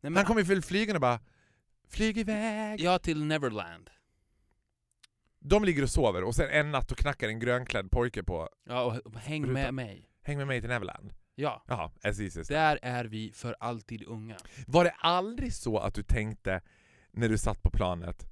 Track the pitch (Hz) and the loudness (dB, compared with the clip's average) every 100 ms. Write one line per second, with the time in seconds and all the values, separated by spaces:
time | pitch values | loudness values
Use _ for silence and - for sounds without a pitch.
0 | 143 170 196 226 180 190 - 190 214 190 | 2 2 6 4 4 2 2 0 0 2
1 | 127 117 - _ _ _ _ _ _ - | 2 2 -4 _ _ _ _ _ _ 0
2 | 220 214 214 214 220 214 214 214 170 180 | 0 0 -2 -2 -2 -4 -6 -2 2 2
3 | - 156 151 156 135 107 85 85 85 _ | 2 -2 0 0 0 -2 -8 -12 -20 _
4 | _ _ _ _ _ _ _ _ _ _ | _ _ _ _ _ _ _ _ _ _
5 | - _ _ _ 143 202 202 147 135 - | -20 _ _ _ 4 4 6 4 2 4
6 | 123 95 92 120 156 151 147 143 - 151 | 4 2 0 0 2 2 2 0 -2 0
7 | 147 139 110 110 120 123 123 110 95 127 | 0 0 -4 -2 0 0 0 -6 0 0
8 | 120 110 90 87 80 _ - 123 123 113 | 0 -2 -6 -6 -8 _ -6 -2 -2 -2
9 | 107 107 107 156 135 131 135 131 117 95 | -8 -14 -8 -4 -2 -2 -2 -4 -8 -12
10 | - _ - 143 139 127 123 123 95 - | -20 _ -6 -4 -2 -2 -2 -4 -4 -10
11 | 101 - _ - 143 113 - 120 80 - | -14 -18 _ -6 -4 -6 -6 -6 -6 -4
12 | 104 101 101 85 80 147 156 147 123 123 | -4 -2 -4 -6 -4 2 2 2 -2 -6
13 | 117 107 110 - 120 - 117 117 - 113 | -6 -8 -10 -8 -10 -6 -6 -8 -10 -12
14 | - 113 110 98 - - 131 147 175 - | -10 -12 -12 -14 -16 -16 4 6 6 4
15 | 165 180 196 240 262 - - 107 98 - | 2 2 0 -6 -6 -4 0 0 0 -4
16 | - - 107 107 - 92 - _ _ _ | 2 2 2 -4 -4 -4 -6 _ _ _
17 | _ - 113 110 - 101 - - 92 87 | _ 0 2 4 2 2 2 4 2 0
18 | 87 87 - | -6 -8 -12